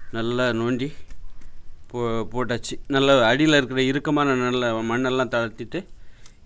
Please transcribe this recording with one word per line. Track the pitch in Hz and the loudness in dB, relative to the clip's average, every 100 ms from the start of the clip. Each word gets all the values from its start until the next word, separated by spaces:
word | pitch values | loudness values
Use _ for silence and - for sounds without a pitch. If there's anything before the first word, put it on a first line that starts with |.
| - 113 | -6 -4
நல்லா | 117 123 127 113 | -2 0 0 0
நோண்டி | 117 127 139 - - - - - - - - - - | 0 0 -2 -6 -8 -6 -6 -6 -8 -8 -10 -10 -10
போ-, | 120 117 113 104 | -4 -2 -2 -2
போட்டாச்சு. | 120 120 117 - - - | -2 -2 -2 -4 -8 0
நல்லா | 139 135 135 110 | 2 6 6 6
அடியில | 131 156 147 | 6 6 4
இருக்கிற | 123 131 131 | 4 2 0
இறுக்கமான | 135 156 147 143 127 | 0 0 2 2 2
நல்ல | 123 123 120 113 113 | 0 0 0 0 0
மண்ணெல்லாம் | 120 131 131 123 | 0 0 0 0
தளர்த்திட்டு, | 120 117 - 117 165 196 - - - - - | 0 -2 -6 -8 -8 -8 -14 -16 -16 -18 -12